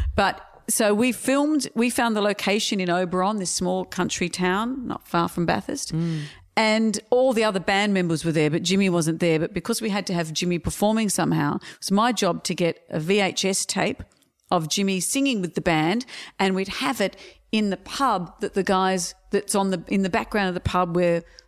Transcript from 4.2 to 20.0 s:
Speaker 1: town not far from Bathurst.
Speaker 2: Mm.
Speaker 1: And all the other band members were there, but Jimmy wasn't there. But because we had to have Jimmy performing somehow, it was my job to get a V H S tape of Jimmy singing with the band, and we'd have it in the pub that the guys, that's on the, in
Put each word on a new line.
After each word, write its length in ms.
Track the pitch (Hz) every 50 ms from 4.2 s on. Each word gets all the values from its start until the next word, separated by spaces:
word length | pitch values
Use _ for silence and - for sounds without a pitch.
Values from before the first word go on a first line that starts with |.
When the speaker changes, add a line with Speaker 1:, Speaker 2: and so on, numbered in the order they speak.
| 180 170
Speaker 1:
town 580 | - 175 180 180 185 202 226 240 262 277 247
not 200 | - - - -
far 200 | - - 170 170
from 180 | - - 175 170
Bathurst. 460 | 165 - 208 - - - 277 - - -
Speaker 2:
Mm. 280 | 160 170 170 160 156 147 147 - - - - _
Speaker 1:
And 440 | - 220 220 214 220 220 220 202 208 - _
all 240 | 247 247 262 269 240
the 100 | 220 220
other 160 | 214 196 190
band 340 | - - 196 196 208 208 196
members 300 | 190 180 165 165 147 -
were 80 | 165 147
there, 180 | 165 151 151
but 100 | 156 170
Jimmy 280 | 175 175 190 196 202 190
wasn't 300 | 170 175 156 170 165 165
there. 200 | 180 170 160 156
But 140 | 165 - -
because 280 | 180 - - 233 -
we 80 | 220 220
had 160 | 196 208 190
to 60 | - 185
have 180 | 170 170 160
Jimmy 280 | 156 - 180 175 175 165
performing 500 | - 170 - - 202 208 220 220 220 196
somehow, 460 | - - 165 - 160 156 147 147 -
it 220 | 196 - - - -
was 120 | - -
my 200 | 190 202 226 247
job 320 | 233 - 208 180 170 165 -
to 100 | - 165
get 320 | 147 175 165 156 - _ -
a 100 | - 156
V 200 | 151 170 196 208
H 260 | 196 180 - - -
S 200 | 190 190 - -
tape 380 | - - 196 180 208 - - - - _ _ _ _ _ _ _ -
of 160 | 185 175 160
Jimmy 320 | 151 - 202 196 196 190 180
singing 400 | 170 - - 269 277 277 247 202
with 140 | 180 165 -
the 60 | 165
band, 440 | - 175 165 156 156 165 202 240 254 - - - - - -
and 160 | - 196 190 190
we'd 140 | 185 190
have 320 | 196 - - 254 277 262 -
it 160 | 202 185 - - - - - _ _ _ -
in 160 | 220 214 202
the 80 | 185
pub 600 | - - - - - 277 254 214 185 175 - - -
that 120 | 208 - -
the 100 | 202 185
guys, 520 | - 196 185 185 185 190 185 175 - - _ _ -
that's 240 | - 202 - - -
on 160 | 202 196 190
the, 100 | 185 175 165
in 160 | - - 196